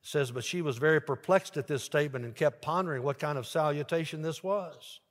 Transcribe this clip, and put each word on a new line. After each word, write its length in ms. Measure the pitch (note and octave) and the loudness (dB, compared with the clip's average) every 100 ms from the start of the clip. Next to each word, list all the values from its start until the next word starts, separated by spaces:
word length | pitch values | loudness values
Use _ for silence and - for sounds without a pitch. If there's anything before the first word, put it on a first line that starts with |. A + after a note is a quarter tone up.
It 60 | - | -2
says, 220 | D3+ C3 | 0 0
"But 140 | B2 | -2
she 160 | - F3+ | -4 -2
was 160 | D#3 A#2 | -2 2
very 240 | D3+ D#3+ | 4 4
perplexed 560 | D#3 C3 - F#3+ - D3+ | 2 -6 4 4 4 -6
at 120 | - | -2
this 140 | C#3+ | -4
statement 440 | - D3+ D3 C3 A#2+ | 2 2 2 -2 -8
and 100 | A2+ | 0
kept 240 | D3+ - | 0 0
pondering 420 | D3 E3+ F#3 C3+ | -2 0 0 -2
what 160 | C3+ C3+ | -2 -2
kind 200 | D3+ C#3+ | -2 -4
of 80 | A#2 | -2
salutation 720 | E3 D3+ D3 C#3+ E3 D#3 D#3 | 2 2 0 0 -2 -2 -4
this 240 | D#3 D3+ | -6 -4
was." 560 | F#3+ G3+ G3+ - - - _ | -2 -2 -4 -12 -18 -20 _